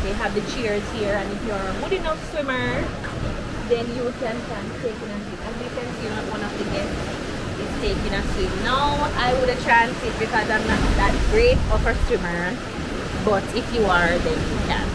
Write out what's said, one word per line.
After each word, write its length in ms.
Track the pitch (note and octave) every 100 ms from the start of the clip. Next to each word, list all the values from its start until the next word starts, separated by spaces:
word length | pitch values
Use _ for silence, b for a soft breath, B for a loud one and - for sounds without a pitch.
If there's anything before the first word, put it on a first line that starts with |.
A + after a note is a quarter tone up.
They 100 | G3
have 200 | G#3 A3
the 80 | G3+ F#3+ -
chairs 280 | A3+ G#3 G3+
here, 220 | A#3 G3+ G3+
and 160 | G3
if 140 | G3+ A3+
you're 100 | G3+
a 200 | F#3+ F#3
good 100 | D4+ F#4
enough 200 | E4 D#4 -
swimmer, 520 | D#4+ C#4 B3+ B3 B3 - - - - - - - - -
then 160 | A#3 A#3+ A#3+
you 160 | B3 A#3+
can, 180 | B3 A#3 -
can 160 | A3 G3+ -
take 160 | B3 G#3
in 120 | G#3
a 60 | G#3
swim. 180 | G3+ - A3
As 100 | A3+
you 80 | B3 B3
can 100 | B3 B3
see, 80 | A3+ G#3+ -
one 120 | -
of 100 | - -
the 80 | -
guests 560 | - D5+ - - - - - - -
is 100 | G#3 G#3+
taking 340 | G#3+ A3 G#3+
a 80 | G3 F#3
swim. 300 | G3+ F3 F3+ A3
Now, 320 | C4 C#4+ C#4+ D4 -
I 180 | B3 B4+
would 80 | B3
have 160 | -
chanced 400 | - A#3 A#3 -
it 140 | A#3 A3
because 300 | A3 A3 A3
I'm 160 | G#3+ G#3+
not 160 | G#3+ - -
that 160 | G3 - -
great 260 | G#3+ A#3+ C4 -
of 160 | A3 -
a 80 | - -
swimmer, 520 | A#3 F3+ E3+ F3 B3 - - - - - -
but 200 | F#3+ G3 F#3+ G#3
if 100 | -
you 120 | A#3 G#3
are, 240 | F3 E3+
then 300 | F3 E3 D#3 -
you 80 | - -
can. 220 | D#3+ -